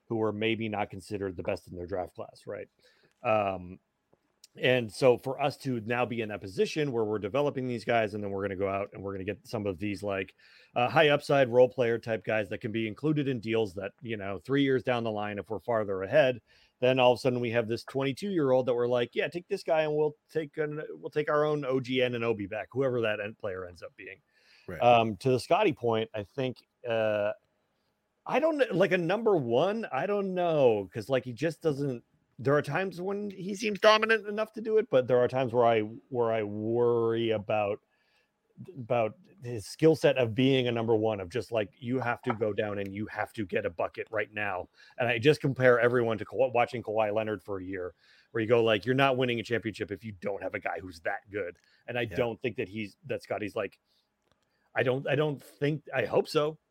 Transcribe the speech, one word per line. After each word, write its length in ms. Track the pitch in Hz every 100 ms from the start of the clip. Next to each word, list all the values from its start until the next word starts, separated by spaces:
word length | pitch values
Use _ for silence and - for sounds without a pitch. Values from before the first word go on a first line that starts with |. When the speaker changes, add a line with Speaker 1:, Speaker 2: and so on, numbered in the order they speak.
| _
Speaker 1:
who 100 | 113
were 160 | 110
maybe 340 | 104 113 110 110
not 180 | 101 104
considered 480 | 98 - 104 98 90
the 60 |
best 260 | 92 95 -
in 80 | 90
their 100 | 87
draft 280 | 92 87
class, 300 | - 107 - -
right? 220 | 101 - _ _ _ _ _
Um, 580 | 120 110 98 92 90 92 _ _ _ _ _ _ - -
and 320 | 135 127 113
so 280 | - 131 117
for 200 | 131 135
us 200 | 143 -
to 240 | 139 120
now 220 | 107 120 120
be 160 | 117
in 80 | 107
that 100 | 101
position 500 | 101 104 214 160 147
where 140 | 117
we're 140 | 107 107
developing 500 | 101 131 147 131 127
these 160 | 120
guys, 300 | - 117 110
and 100 | 104
then 60 | 101
we're 100 | 98
gonna 160 | 98 92
go 140 | 98
out 180 | 98 101
and 80 | -
we're 100 | 98
gonna 100 | 98
get 140 | 92 101 -
some 200 | 110 101
of 120 | 85
these, 240 | 104 98
like, 320 | 101 98 95 _ _ - _
uh, 140 | 117 120
high 220 | 135 151
upside 400 | 143 - 139 127
role 180 | 123 127
player 300 | - 117 117
type 260 | 117 110
guys 240 | - 110 98
that 140 | 104
can 100 | 113
be 160 | 110 110
included 400 | 101 151 151 139
in 100 | 123
deals 360 | 107 110 107
that, 180 | 92 95 -
you 160 | 120 110
know, 220 | 98 95 -
three 160 | 139
years 200 | 139 131
down 220 | 127 123
the 60 | 117
line, 280 | 107 104 104
if 120 | -
we're 80 | 104
farther 460 | - 113 101 95
ahead, 360 | 95 147 131 120 - _ _ _
then 180 | 123 131
all 140 | 127
of 60 | 120
a 20 |
sudden 180 | 135 123
we 120 | 120
have 180 | 117 110
this 160 | 117
twenty-two-year-old 800 | - 135 135 127 202 185 135 127
that 80 | 127
we're 160 | 120 120
like, 220 | 123 120
"Yeah, 160 | - 165
take 180 | 170 -
this 140 | 196
guy 200 | - 160
and 120 | 156
we'll 220 | 151 151 151 _
take 240 | 156 151 -
an, 240 | 151 151 - 156
we'll 100 | 160
take 200 | 151 151
our 140 | 147
own 220 | 151 151 135
O 120 | 135
G 200 | 123 127
Anunoby 500 | 123 120 117 104 95
back," 200 | 107 95
whoever 300 | 123 135 123
that 180 | 113 107
en-, 140 | 104
player 320 | 113 104 92 90
ends 160 | 85
up 100 | - -
being. 180 | 95 98 _ _ _ _ -
Speaker 2:
Right. 140 | 90
Speaker 1:
Um, 360 | 120 120 113 101
to 160 | 135
the 80 | 123
Scotty 340 | - 175 214
point, 340 | 131 120 110 113
I 80 | 110
think, 340 | 101 - 131 117 _ _ 120
uh, 440 | 113 110 104 104 110 _ _ _ _ _ _ _ _
I 160 | - 247
don't 180 | 311 302
kn-, 160 | 240 185
like, 140 | 185
a 60 | 180
number 380 | 165 214 226 185
one, 500 | 120 120 180 226 214
I 140 | 131 185
don't 260 | 202 196
know, 560 | 180 175 156 127 107 98
'cause, 160 | 117 104
like, 140 | 135
he 100 | 127
just 260 | 117 160 160
doesn't, 420 | 165 139 143 120 - _ _ -
there 160 | 123
are 60 | 147
times 400 | 139 151 190 170
when 300 | 185 202 208
he 240 | 190 180
seems 260 | 202 214 202
dominant 480 | 214 214 220 220 202
enough 240 | 208 220
to 80 | 240
do 160 | 226 214
it, 100 | 208
but 180 | 131 123
there 80 | 123
are 120 | 123
times 260 | 127 127
where 100 | 120
I, 160 | 117 113 107 117 -
where 200 | 123 117
I 120 | 113
worry 880 | 104 104 107 120 120 120 113 117 117
about, 500 | 107 101 107 101 107 _ _ _ _ _ _ _ - 123 156
about 380 | 117 120 110 - _ _
his 220 | 120 120
skill 320 | - - 156 156
set 220 | 147 131
of 160 | 117
being 340 | 107 131 131 123
a 40 |
number 220 | 117 113
one, 260 | 110 110 104
of 100 | 90
just, 200 | 120 104
like, 180 | 117 98 -
you 200 | 120 127
have 220 | 120 117
to 120 | 127
go 180 | 107 110
down 260 | 104 107 101
and 140 | 98
you 140 | 98 107
have 260 | - 101
to 140 | - 98
get 180 | 113
a 60 | 101
bucket 360 | 85 110 - 101
right 180 | 110 110
now. 340 | 107 104 92 98 _ - -
And 100 | 120
I 100 | 117
just 220 | 131 143
compare 400 | 147 127 127 120
everyone 380 | 120 123 113 107
to 80 | 104
Ka-, 240 | 104 131
watching 300 | 117 120 123
Kawhi 320 | 107 107 107
Leonard 280 | 104 107 104
for 160 | - 98
a 60 |
year, 300 | 92 95 90 - _ _ _
where 100 | 117
you 60 | 107
go, 140 | 120
like, 220 | 113 107
"You're 100 | -
not 220 | 131 139 127
winning 240 | 127 117
a 20 |
championship 480 | 104 113 113 98 104
if 140 | 101
you 80 | 110 98
don't 220 | 104 98
have 120 | 92
a 60 | 104
guy 180 | 92 87
who's 200 | 92 82
that 200 | 101 101 -
good." 260 | 101 87 - _ _ -
And 120 | 120
I 40 |
Speaker 2:
Yeah. 140 | 117 135
Speaker 1:
don't 240 | 120 110
think 140 | 127 107
that 120 | 98
he's, 280 | 107 101 - -
that 160 | 98
Scotty's, 320 | - 101 104
like, 240 | 110 98 - _ _ _ _ _ _ _ _ _
I 80 | 117
don't, 240 | 123 131 147
I 60 |
don't 280 | 139 156 135
think, 420 | - - 143 151 -
I 100 | 139
hope 240 | 104 147 -
so, 300 | 156 151 160 _